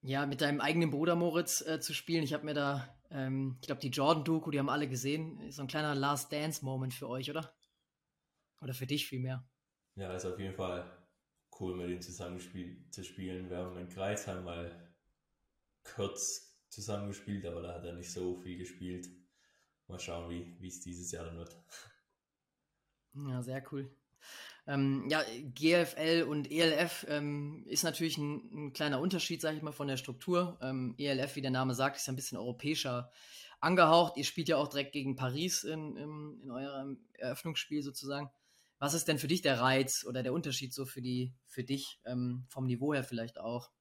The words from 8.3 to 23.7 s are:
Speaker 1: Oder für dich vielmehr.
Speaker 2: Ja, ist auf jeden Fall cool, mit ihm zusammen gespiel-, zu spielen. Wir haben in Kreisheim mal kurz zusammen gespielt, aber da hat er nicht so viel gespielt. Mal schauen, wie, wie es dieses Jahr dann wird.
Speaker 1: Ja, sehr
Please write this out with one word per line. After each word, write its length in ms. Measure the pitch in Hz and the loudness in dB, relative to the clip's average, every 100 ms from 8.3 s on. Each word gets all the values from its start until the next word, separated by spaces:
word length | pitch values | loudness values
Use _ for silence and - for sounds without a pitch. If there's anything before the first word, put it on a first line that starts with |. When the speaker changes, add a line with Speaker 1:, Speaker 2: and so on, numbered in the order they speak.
| _ _ _ | _ _ _
Speaker 1:
Oder 120 | 131 | -8
für 140 | 127 131 | -6 0
dich 200 | 147 - | 0 0
vielmehr. 380 | 131 131 131 127 _ _ _ _ - | -2 -2 -4 -8 _ _ _ _ -8
Speaker 2:
Ja, 180 | 95 | -6
ist 120 | 92 92 | -4 -4
auf 140 | 92 | -4
jeden 160 | 95 92 | -6 -4
Fall 340 | 92 90 90 - _ _ _ _ _ - | -4 -4 -6 -16 _ _ _ _ _ -8
cool, 160 | 92 90 | -4 -2
mit 140 | 87 | -2
ihm 120 | 87 | -4
zusammen 360 | - 87 90 90 | -6 -8 -8 -8
gespiel-, 520 | - 95 90 - - | -8 -8 -10 -12 -14
zu 120 | - | -12
spielen. 460 | 92 - 92 92 90 | -12 -8 -6 -6 -6
Wir 80 | 90 | -4
haben 200 | 90 90 | -4 -6
in 120 | 90 | -10
Kreisheim 560 | 90 98 104 - 92 87 | -4 -2 0 -2 -6 -6
mal 480 | 85 85 - - _ _ _ _ _ _ _ _ _ | -6 -8 -10 -20 _ _ _ _ _ _ _ _ _
kurz 760 | - - 98 - - - - _ _ | -16 -4 -4 -2 -4 -4 -10 _ _
zusammen 400 | - 104 101 101 | -12 -6 -4 -4
gespielt, 360 | 98 - 101 101 | -6 -4 -4 -4
aber 160 | 85 | -6
da 120 | 87 | -6
hat 100 | 85 | -8
er 80 | 87 | -8
nicht 220 | 85 87 | -8 -8
so 240 | 92 90 90 | -4 -2 -2
viel 200 | 90 87 | -6 -8
gespielt. 480 | 90 - 90 90 90 - _ _ _ _ _ _ _ | -10 -8 -8 -6 -8 -16 _ _ _ _ _ _ _
Mal 120 | 92 | -10
schauen, 300 | - 85 85 | -8 -6 -6
wie, 260 | 87 87 - | -8 -8 -12
wie 80 | 92 | -12
es 100 | - | -12
dieses 320 | 90 87 87 | -10 -10 -8
Jahr 140 | 85 82 | -8 -8
dann 140 | 82 | -8
wird. 220 | 82 - _ - - _ _ _ _ _ _ _ _ _ _ _ _ 139 | -12 -14 _ -20 -20 _ _ _ _ _ _ _ _ _ _ _ _ -10
Speaker 1:
Ja, 280 | 143 127 | -4 -4
sehr 180 | 120 131 135 | -4 -6 -6